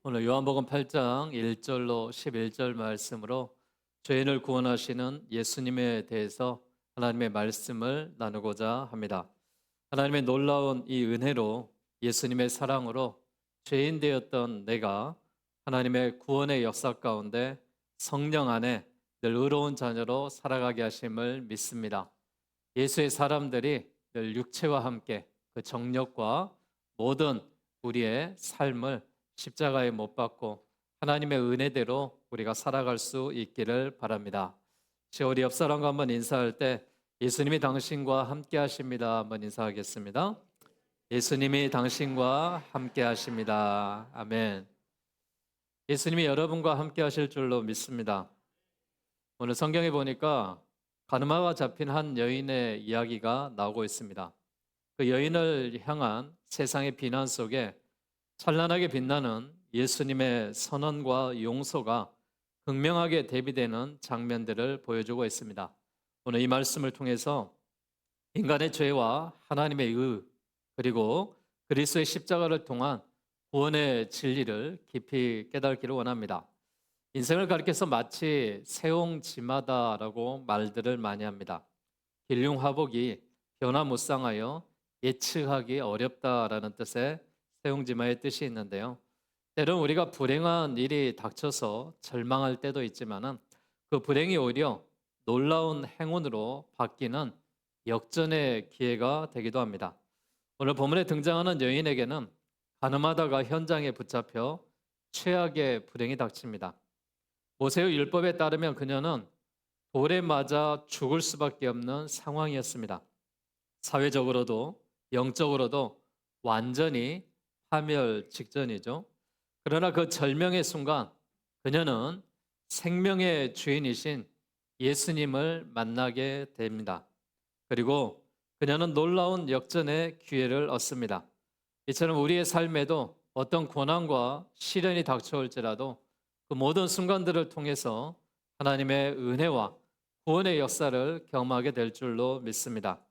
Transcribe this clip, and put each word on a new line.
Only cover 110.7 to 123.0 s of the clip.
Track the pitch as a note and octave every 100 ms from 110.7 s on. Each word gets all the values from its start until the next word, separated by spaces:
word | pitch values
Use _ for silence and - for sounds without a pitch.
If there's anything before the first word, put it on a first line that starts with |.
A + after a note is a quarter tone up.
| D3 -
죽을 | - C3 D#3+
수밖에 | D#3+ D3 D3 C#3 B2+
없는 | A#2+ B2 C#3 D3+
상황이었습니다. | - - D3+ D#3 C#3 B2 B2+ G#2+ F2+ _ _ _ _ _ _ _ _
사회적으로도 | - D3 C#3+ C3+ B2+ B2 B2 A2 C#3+ G#3 _ _ _
영적으로도 | B2 B2+ B2 D3+ C#3 A#2+ C#3+ A#2 - _ _ _ _
완전히 | A#2+ A2 B2 B2+ D#3+ B2+ B2 F3 - _ _ _ _
파멸 | D#3 D3+ D3 A#2+ G#2+ -
직전이죠. | - A#2 C#3 B2+ G#2 A2+ D3 G#3+ _ _ _ _ _
그러나 | - D#3 F3+
그 | E3+ E3
절명의 | D#3+ C#3+ D3 F3+ F3+
순간 | D#3 D#3+ C#3 D3+ G#2+ _ _ _ _ _
그녀는 | C3+ D3+ D#3+ A2+ C3+ F3+ _ _ _ _ _
생명의 | - F3 F3+